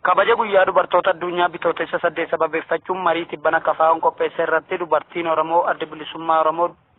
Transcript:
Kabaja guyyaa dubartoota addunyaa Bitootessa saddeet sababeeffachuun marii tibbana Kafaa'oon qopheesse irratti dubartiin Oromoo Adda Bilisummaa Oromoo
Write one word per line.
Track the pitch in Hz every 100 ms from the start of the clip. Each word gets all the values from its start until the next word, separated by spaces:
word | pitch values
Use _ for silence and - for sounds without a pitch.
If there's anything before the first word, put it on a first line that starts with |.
Kabaja | - 180 196 233
guyyaa | 226 196 185
dubartoota | 185 170 180 175
addunyaa | 170 175 175 175
Bitootessa | 170 175 160 165 170
saddeet | 175 156 160
sababeeffachuun | 165 160 156 - 165 - 185
marii | 180 165 170
tibbana | 156 156 160
Kafaa'oon | 165 147 160 165
qopheesse | 160 156 160 -
irratti | 160 160 156 185
dubartiin | 175 151 - 175 170
Oromoo | 160 156 170 175
Adda | 160 156
Bilisummaa | 156 151 170 165 160
Oromoo | 156 165 175 - _